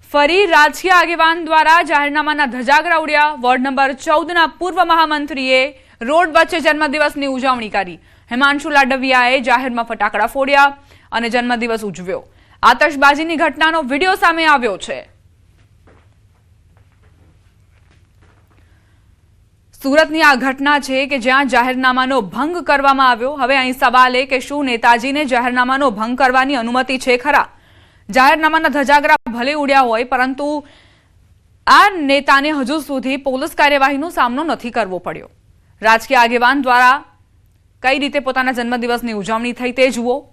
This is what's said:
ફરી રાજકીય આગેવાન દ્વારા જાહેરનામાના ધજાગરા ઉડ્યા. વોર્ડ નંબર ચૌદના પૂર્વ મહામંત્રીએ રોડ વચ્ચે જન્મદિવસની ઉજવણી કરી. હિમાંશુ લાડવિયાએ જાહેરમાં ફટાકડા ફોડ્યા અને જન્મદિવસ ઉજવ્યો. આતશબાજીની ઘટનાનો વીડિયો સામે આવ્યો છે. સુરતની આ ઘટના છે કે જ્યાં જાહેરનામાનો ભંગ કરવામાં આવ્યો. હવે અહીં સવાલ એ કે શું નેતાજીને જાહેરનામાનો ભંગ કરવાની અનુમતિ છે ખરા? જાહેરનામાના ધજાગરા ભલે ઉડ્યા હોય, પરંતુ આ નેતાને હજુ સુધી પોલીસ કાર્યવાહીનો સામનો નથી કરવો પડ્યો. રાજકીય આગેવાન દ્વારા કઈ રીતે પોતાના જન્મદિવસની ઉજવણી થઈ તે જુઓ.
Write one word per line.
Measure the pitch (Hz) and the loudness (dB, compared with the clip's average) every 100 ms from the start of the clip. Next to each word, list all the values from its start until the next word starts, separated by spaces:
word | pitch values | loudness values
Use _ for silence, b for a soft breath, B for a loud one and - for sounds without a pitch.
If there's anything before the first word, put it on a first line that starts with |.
| _ | _
ફરી | 294 294 359 403 | 0 2 2 2
રાજકીય | 320 302 294 370 | 4 2 0 2
આગેવાન | 359 330 339 320 330 320 | 2 2 0 0 0 0
દ્વારા | 320 302 330 320 | 2 4 2 2
જાહેરનામાના | 302 285 294 294 294 285 | 0 0 -2 -2 -2 -2
ધજાગરા | 247 240 294 320 330 | -2 0 2 2 0
ઉડ્યા. | 311 294 302 302 | 0 2 0 0
વોર્ડ | 247 254 262 | -2 0 -2
નંબર | 269 269 285 | 0 -2 -2
ચૌદના | 320 311 320 349 320 330 | -2 -2 0 0 -2 -2
પૂર્વ | 349 349 339 | -6 -2 0
મહામંત્રીએ | 330 320 302 294 311 262 262 269 285 b b | 2 0 -2 -6 -6 0 0 0 -6 b b
રોડ | 233 311 359 320 | -2 0 2 2
વચ્ચે | 330 339 | 0 0
જન્મદિવસની | 302 302 311 302 294 294 277 | 0 0 -2 0 -2 -2 -6
ઉજવણી | 262 269 254 214 | -2 -2 -2 -4
કરી. | 202 185 165 b b b | -6 -6 -10 b b b
હિમાંશુ | 240 277 285 311 294 | -2 0 0 0 0
લાડવિયાએ | 262 262 262 254 247 269 | 2 0 0 2 2 0
જાહેરમાં | 247 247 262 240 226 | 0 0 -2 -6 -6
ફટાકડા | 220 208 202 226 | -4 -4 -2 -4
ફોડ્યા | 277 269 277 277 277 b b b | -2 0 4 4 2 b b b
અને | 226 233 | -6 -2
જન્મદિવસ | 240 240 240 233 226 208 | -2 -2 -4 -4 -6 -6
ઉજવ્યો. | 160 180 165 - b b b | -10 -8 -10 -10 b b b
આતશબાજીની | 214 254 302 285 277 285 320 320 | 2 4 0 2 2 2 -2 -2
ઘટનાનો | 330 311 320 330 262 | -2 0 0 0 -2
વીડિયો | 277 370 392 | -2 0 2
સામે | 359 330 320 | 0 2 2
આવ્યો | 285 233 185 | 2 0 -6
છે. | - 131 - _ _ _ _ _ _ _ _ _ _ _ _ _ _ _ _ _ _ _ _ _ _ _ _ _ _ _ _ _ _ _ _ _ _ _ _ _ _ _ _ _ _ _ _ _ _ _ | -8 -12 -12 _ _ _ _ _ _ _ _ _ _ _ _ _ _ _ _ _ _ _ _ _ _ _ _ _ _ _ _ _ _ _ _ _ _ _ _ _ _ _ _ _ _ _ _ _ _ _
સુરતની | 277 285 311 311 311 | 0 2 2 2 2
આ | 262 | 2
ઘટના | 262 269 277 294 | -2 -2 -2 -2
છે | 269 262 277 | -2 -4 -4
કે | 277 226 | -4 0
જ્યાં | 262 277 | 0 2
જાહેરનામાનો | 247 262 254 262 254 254 269 190 | 0 0 0 0 0 0 -2 -4
ભંગ | 185 294 349 302 | -6 -4 -4 0
કરવામાં | 285 269 269 262 | 2 2 4 2
આવ્યો. | 240 254 294 | 2 -4 -4
હવે | 247 277 | 0 0
અહીં | 254 254 | 0 0
સવાલ | 262 254 254 247 | 2 4 4 2
એ | 277 | -2
કે | 269 262 | -4 -4
શું | 285 277 | -6 -4
નેતાજીને | 233 240 240 247 277 294 247 | 0 2 2 0 -4 -2 -2
જાહેરનામાનો | 247 247 247 262 277 202 | -2 -2 -2 0 0 -2
ભંગ | 220 247 | -6 0
કરવાની | 262 254 262 277 | 2 2 0 -2
અનુમતિ | 226 247 254 262 | -2 -2 -2 -4
છે | 262 247 | 0 0
ખરા? | 277 285 - b b b b b b | 2 0 0 b b b b b b
જાહેરનામાના | 196 269 311 311 311 320 | 2 4 4 2 0 0
ધજાગરા | 277 269 285 294 302 - | 0 2 2 4 0 0
ભલે | 233 247 | -4 -4
ઉડ્યા | 302 277 269 247 | -2 2 2 2
હોય, | 220 254 | 0 -2
પરંતુ | 254 254 269 285 294 285 b b b b b _ _ _ _ - | -2 -2 -2 -4 -6 -8 b b b b b _ _ _ _ 4
આ | 285 403 381 285 | 6 6 2 0
નેતાને | 277 285 277 285 | 0 4 2 2
હજુ | 302 240 311 277 | -2 -2 -4 -4
સુધી | 269 254 269 277 | -6 -4 -4 -4
પોલીસ | 262 311 - | -4 -6 0
કાર્યવાહીનો | 294 285 269 277 320 | 2 2 0 -2 -6
સામનો | 294 254 247 | -2 -2 -2
નથી | 320 233 240 233 | -4 -4 -4 -6
કરવો | 196 185 | -6 -6
પડ્યો. | - 156 - _ _ _ _ _ | -10 -14 -16 _ _ _ _ _
રાજકીય | 208 226 - 262 | 2 2 2 2
આગેવાન | 233 240 247 277 | 4 2 2 2
દ્વારા | 254 247 254 277 311 _ _ _ _ _ _ _ | 2 4 4 4 -4 _ _ _ _ _ _ _
કઈ | 254 285 | -2 -2
રીતે | 277 285 | -2 -4
પોતાના | 262 262 254 254 | -4 -2 -2 -4
જન્મદિવસની | 233 247 240 240 240 214 | -4 -4 -4 -4 -4 -8
ઉજવણી | 190 220 240 233 | -6 -6 -6 -6
થઈ | 254 | -6
તે | 247 262 | 0 -2
જુઓ. | 226 240 269 - | 0 -4 -4 -8